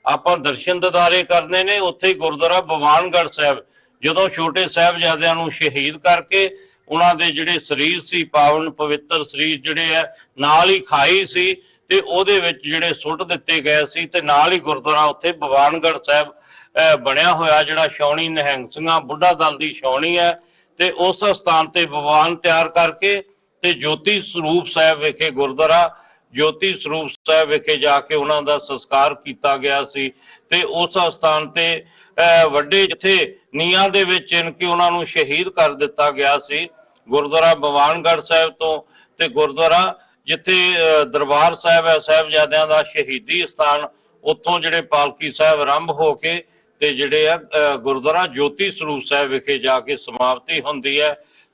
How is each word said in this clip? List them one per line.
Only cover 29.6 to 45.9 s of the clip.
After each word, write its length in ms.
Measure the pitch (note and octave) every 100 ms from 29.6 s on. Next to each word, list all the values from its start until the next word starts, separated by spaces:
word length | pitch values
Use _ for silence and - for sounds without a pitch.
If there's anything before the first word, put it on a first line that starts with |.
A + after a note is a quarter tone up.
| C3+ C#3
ਸੀ। 280 | C#3 C#3 C3+ - _ - -
ਤੇ 120 | E3+
ਉਸ 360 | D#3+ E3+ E3+ G3
ਸਥਾਨ 520 | F3 - D#3+ D#3 D3+
ਤੇ, 340 | E3+ E3 D#3+ - _ _ -
ਅਹ, 320 | E3+ E3 D#3+
ਵੱਡੇ 360 | C#3+ D3 G3 F#3+
ਜਿੱਥੇ 520 | E3 F#3+ F#3+ C#3+ - _
ਨੀਹਾਂ 340 | C#3+ E3+ F#3 G3
ਦੇ 160 | G3
ਵਿੱਚ 280 | F#3 F3+ -
ਇਨ 180 | E3+ E3
ਕੇ 160 | C#3 F3+
ਉਹਨਾਂ 240 | E3+ F3
ਨੂੰ 160 | F3 E3
ਸ਼ਹੀਦ 420 | E3 C#3 D3+ F#3
ਕਰ 240 | F#3 D#3
ਦਿੱਤਾ 380 | C#3 C#3+ - D3
ਗਿਆ 280 | C3+ C#3 C#3+
ਸੀ, 300 | C#3+ D3+ E3+ _ _ _ A2+
ਗੁਰਦੁਆਰਾ 460 | C3+ D3 D#3+ E3
ਬਵਾਨਗੜ੍ਹ 680 | D#3 D3 C#3+ C#3+ E3 E3 E3
ਸਾਹਿਬ 300 | - E3 D#3+
ਤੋਂ 300 | D#3+ D#3+ D#3 - _ _ -
ਤੇ 100 | E3
ਗੁਰਦੁਆਰਾ 680 | B2+ D3+ C#3 E3 E3+ F#3 - _ _ -
ਜਿੱਥੇ, 260 | D#3+ -
ਅਹ, 520 | F#3+ F3+ F3 D#3+ D#3
ਦਰਬਾਰ 500 | D3 D3 C#3+ D3 E3
ਸਾਹਿਬ 320 | E3+ E3+ E3 E3
ਹੈ, 120 | D#3
ਸਾਹਿਬਜ਼ਾਦਿਆਂ 680 | D#3 D#3 D#3 D3+ D3+ D#3 D#3
ਦਾ 160 | D#3
ਸ਼ਹੀਦੀ 640 | D3 D#3 C3+ C3 A2 F3 E3
ਸਥਾਨ, 420 | - D3+ D3 D3+ _ _ _
ਉੱਥੋਂ 360 | D3 D#3 E3+ F3
ਜਿਹੜੇ 200 | E3 E3
ਪਾਲਕੀ 520 | C#3+ D3 C#3+ - D3+
ਸਾਹਿਬ 280 | - D#3 D3+
ਆਰੰਭ 300 | D3 D3 E3